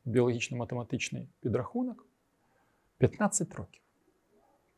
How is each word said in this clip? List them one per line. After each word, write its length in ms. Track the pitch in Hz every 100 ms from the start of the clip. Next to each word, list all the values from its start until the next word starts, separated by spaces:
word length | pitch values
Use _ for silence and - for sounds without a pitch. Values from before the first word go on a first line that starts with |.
біологічно-математичний 1200 | 127 123 120 120 - 123 117 123 117 120 - 127 123 _
підрахунок, 680 | 127 113 - 240 254 - - _ _ _ _ _ _ _ _ -
п'ятнадцять 560 | 127 - 208 - 170
років. 280 | - 92 _ _ _ _ _ _ _ _ _ _